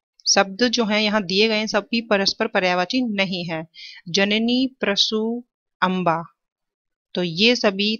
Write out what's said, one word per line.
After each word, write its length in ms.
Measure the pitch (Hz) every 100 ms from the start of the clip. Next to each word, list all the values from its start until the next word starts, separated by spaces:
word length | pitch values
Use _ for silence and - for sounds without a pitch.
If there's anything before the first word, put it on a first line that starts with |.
| _ _ -
शब्द 380 | 202 196 190 247
जो 160 | 233 208
है 180 | 214
यहाँ 180 | 214 214
दिए 240 | 180 190 226
गए 100 | 214
हैं 100 | 220
सभी 340 | 214 - 233
परस्पर 440 | 226 202 196 - 220
पर्यायवाची 540 | 196 180 180 180 262
नहीं 400 | 240 196 190 185 170
है। 200 | 160 165 - - - 180
जननी, 680 | 180 202 214 233 247 262 -
प्रसू, 640 | 202 196 - 220 220 240 - _ _ -
अम्बा, 400 | 185 185 175 165 165 _ _ _ _ _ _ _ _ 185
तो 80 |
ये 320 | 180 160 226 247
सभी 400 | 220 196 208 220